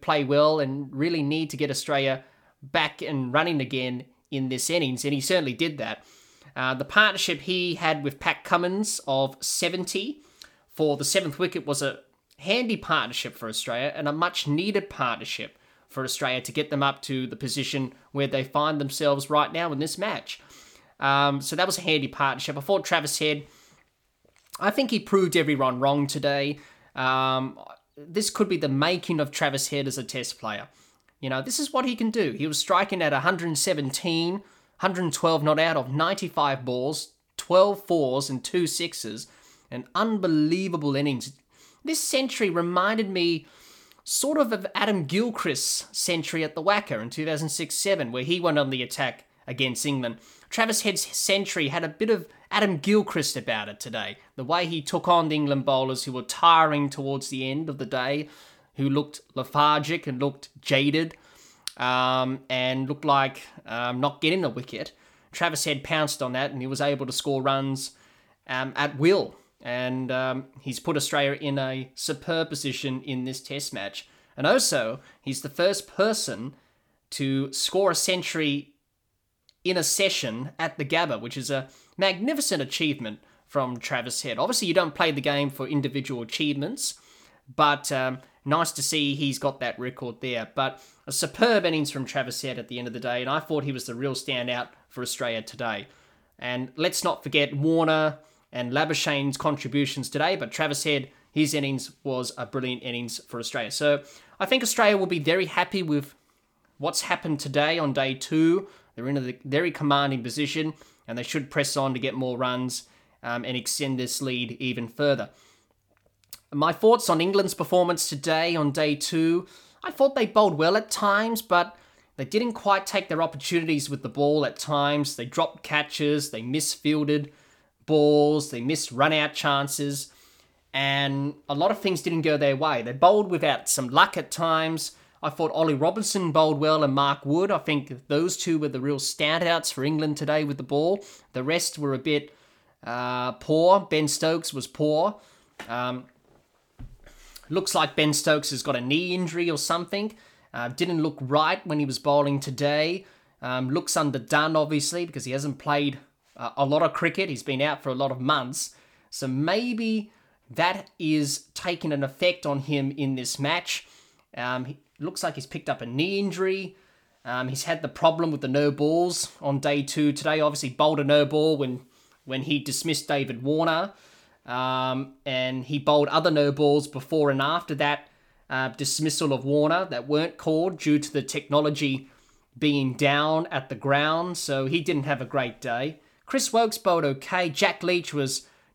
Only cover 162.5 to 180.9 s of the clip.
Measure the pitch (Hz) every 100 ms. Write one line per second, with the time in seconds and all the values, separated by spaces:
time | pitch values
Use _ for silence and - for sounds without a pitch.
162.5 | 143 139 147 135 139 139 131 120 - 135
163.5 | 175 - - - - _ _ _ - 123
164.5 | 127 127 139 _ _ 151 185 175 143 135
165.5 | 160 147 135 117 127 175 196 202 170 190
166.5 | 190 185 - _ _ _ _ 123 123 131
167.5 | 131 - 160 - - 165 160 165 143 131
168.5 | 135 147 139 147 165 175 170 - - 143
169.5 | 139 143 147 139 - 147 143 156 156 151
170.5 | 143 131 123 151 151 143 147 139 151 156
171.5 | 151 131 127 - _ _ _ - 131 135
172.5 | 147 - 131 165 147 - 143 135 117 131
173.5 | 156 165 160 202 - - - _ _ -
174.5 | 127 127 131 131 131 135 - - 127 127
175.5 | 131 123 147 151 147 147 156 170 147 143
176.5 | 139 147 147 147 139 - 160 147 135 139
177.5 | 170 - 143 147 147 - _ _ _ _
178.5 | 131 131 110 135 - 156 143 160 131 135
179.5 | 147 151 170 180 120 127 147 165 - -
180.5 | 156 180 170 151